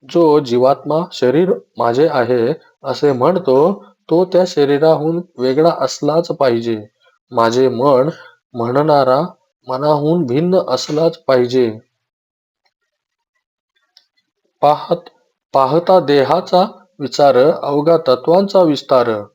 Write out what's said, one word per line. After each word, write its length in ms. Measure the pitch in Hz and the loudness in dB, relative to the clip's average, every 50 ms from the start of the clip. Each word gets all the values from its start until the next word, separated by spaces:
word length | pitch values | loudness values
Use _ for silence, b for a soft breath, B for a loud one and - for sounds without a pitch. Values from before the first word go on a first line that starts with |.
| _ - | _ -4
जो 280 | - 170 170 156 147 151 | 0 0 2 4 2 0
जीवात्मा 640 | 143 123 117 123 127 131 139 - - 147 147 160 170 - - | 0 0 -2 0 2 2 0 0 -4 -4 -4 -4 -4 -6 -6
शरीर 400 | - - 123 127 151 185 180 226 - - _ _ - | -2 -2 0 2 0 0 0 -2 -6 -6 _ _ -4
माझे 300 | 117 117 117 127 151 165 | -2 -2 0 2 0 0
आहे 440 | 147 135 120 113 127 123 113 123 160 156 b b b b - | 0 -2 -2 0 0 -2 0 -2 -4 -6 b b b b -10
असे 280 | 139 127 - - 147 139 | -10 -6 -2 0 -2 0
म्हणतो, 720 | 120 123 156 185 190 180 - 127 135 147 180 196 B B B B B _ - | 2 0 0 0 0 0 0 2 2 2 0 -2 B B B B B _ -2
तो 140 | 160 165 185 | 0 0 0
त्या 200 | 180 185 180 185 | 0 0 0 0
शरीराहून 760 | 175 - 151 143 135 143 139 151 160 160 143 147 160 165 170 175 _ _ - | 0 0 -2 0 0 0 2 2 2 2 2 0 -4 -4 -4 -8 _ _ -6
वेगळा 320 | 123 131 131 139 156 170 156 - | -4 -2 0 2 2 0 0 0
असलाच 500 | 143 131 - - - 143 151 165 170 - | -6 -6 -6 -4 -4 -2 -2 -2 -2 -4
पाहिजे. 580 | - - 143 131 117 117 117 117 113 107 104 113 _ _ _ _ _ _ _ _ | -4 -2 0 0 0 -2 -2 -4 -6 -6 -8 -14 _ _ _ _ _ _ _ _
माझे 380 | 123 120 117 117 113 127 131 131 | -2 0 0 0 2 2 0 0
मन 400 | 117 113 127 147 139 131 135 151 160 B B B B B B _ _ | 0 0 0 2 2 2 0 -2 -4 B B B B B B _ _
म्हणणारा 680 | 123 117 117 123 139 147 156 151 143 135 127 127 139 165 175 - _ _ _ _ _ _ - | -6 -6 -2 0 0 2 2 2 2 2 2 0 0 -2 -4 -8 _ _ _ _ _ _ -10
मनाहून 580 | 127 135 143 151 151 143 143 151 165 180 165 | -8 -4 0 0 0 0 0 0 0 0 0
भिन्न 320 | 123 120 143 160 180 185 185 - - | -2 -2 -2 0 0 0 0 0 0
असलाच 500 | 127 127 - - 151 151 165 165 165 - | -4 -4 -4 -4 -4 -2 -2 -2 -2 -4
पाहिजे. 600 | _ - 131 127 123 120 123 131 123 113 107 110 _ _ _ _ _ _ _ _ _ _ _ _ _ _ _ _ _ _ _ _ _ _ _ _ _ _ _ _ _ _ _ _ _ _ _ _ _ _ _ _ _ _ _ _ _ _ _ _ _ _ _ _ _ _ _ _ - | _ 0 0 0 0 0 0 0 0 0 -4 -8 _ _ _ _ _ _ _ _ _ _ _ _ _ _ _ _ _ _ _ _ _ _ _ _ _ _ _ _ _ _ _ _ _ _ _ _ _ _ _ _ _ _ _ _ _ _ _ _ _ _ _ _ _ _ _ _ 0
पाहत-, 480 | 143 147 143 - - 170 170 - - _ _ _ _ _ _ _ _ - | 0 0 0 -2 -6 -6 -6 -6 -20 _ _ _ _ _ _ _ _ 0
पाहता 460 | 139 135 127 143 165 170 - 185 185 | 0 0 2 0 -2 2 4 2 2
देहाचा 680 | 165 135 143 143 131 - 151 175 180 - - 180 190 220 - - _ _ _ _ | 4 2 2 2 2 2 0 -2 -2 0 0 0 0 0 -4 -16 _ _ _ _
विचार, 380 | 147 127 - - 147 139 131 123 131 151 | -12 -10 -2 2 2 4 4 4 4 2
अवघा 460 | - - - 131 143 147 147 165 165 | 0 -2 -4 -4 -4 -2 0 0 0
तत्वांचा 680 | 165 160 - 127 123 - - 165 185 202 196 - 190 180 | 0 2 -2 -2 -2 0 0 0 0 0 2 2 2 2
विस्तार. 600 | 160 147 131 - - 139 127 120 113 110 104 104 104 _ | 2 0 -2 -2 0 0 0 2 0 -4 -6 -8 -12 _